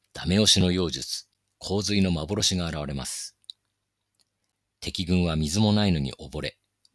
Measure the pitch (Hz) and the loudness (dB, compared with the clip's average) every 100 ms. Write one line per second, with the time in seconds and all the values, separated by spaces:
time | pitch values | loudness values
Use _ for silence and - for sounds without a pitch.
0 | _ - 82 95 101 101 92 92 85 65 | _ -8 0 2 4 4 4 2 0 -4
1 | - - - _ _ _ - 98 95 104 | -8 -10 -10 _ _ _ -4 -4 0 2
2 | 92 85 78 101 - 92 85 78 73 69 | 2 0 -2 -2 0 0 -4 -6 -6 -8
3 | 65 - - - - - _ _ _ _ | -8 -10 -12 -16 -20 -20 _ _ _ _
4 | _ _ _ _ _ _ _ _ - - | _ _ _ _ _ _ _ _ -8 -4
5 | 87 90 87 78 78 92 107 104 104 80 | 2 2 2 2 0 2 4 4 4 2
6 | 67 - - 76 71 - _ _ _ | 0 -6 -10 -8 -8 -10 _ _ _